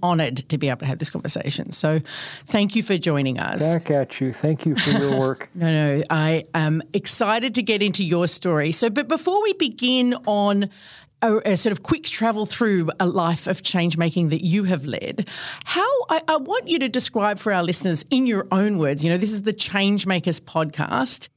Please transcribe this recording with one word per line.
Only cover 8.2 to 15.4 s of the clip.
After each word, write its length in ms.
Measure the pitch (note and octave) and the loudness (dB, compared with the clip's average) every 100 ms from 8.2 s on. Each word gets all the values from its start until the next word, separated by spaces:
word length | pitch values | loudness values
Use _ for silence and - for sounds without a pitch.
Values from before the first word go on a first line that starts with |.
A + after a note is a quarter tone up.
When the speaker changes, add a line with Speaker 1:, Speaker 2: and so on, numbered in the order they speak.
| E3+ | 2
Speaker 1:
story. 440 | - F#3 D#3 D3 | 0 0 2 2
So, 180 | E3 A#3 | 2 2
but 180 | G#3+ C#4+ | 0 0
before 340 | D#4+ E4 F#4+ | -2 0 2
we 120 | G#4+ | 2
begin 600 | F#4+ D4 A3 B3 B3+ B3 A#3+ - | 0 -2 -2 0 2 2 0 0
on 420 | G#3 G3+ G3+ G3+ - - - - _ | 2 4 2 0 -6 -20 -20 -20 _
a, 180 | A#3 G#3+ | 0 2
a 120 | A3+ F#3 | 2 2
sort 160 | - | 2
of 100 | G3+ | 0
quick 220 | - D#4+ | -2 -2
travel 420 | - - A3+ G#3+ G#3 | -2 -2 0 0 -2
through 440 | - A3+ F#3+ E3 - | 0 2 2 0 0
a 60 | F3+ | 0
life 420 | F3 E3+ E3+ - | 2 0 0 -2
of 160 | F#3+ | -4
change 340 | - F#3 E3+ D#3 | 0 0 2 2
making 300 | E3 E3+ E3 | 0 2 0
that 160 | D#3+ | 0
you 180 | F3+ F#3+ | 2 2
have 220 | G3 F3+ | 2 0
led, 440 | C#3+ G#2 - - G3+ - | -2 -6 -6 -6 -6 -8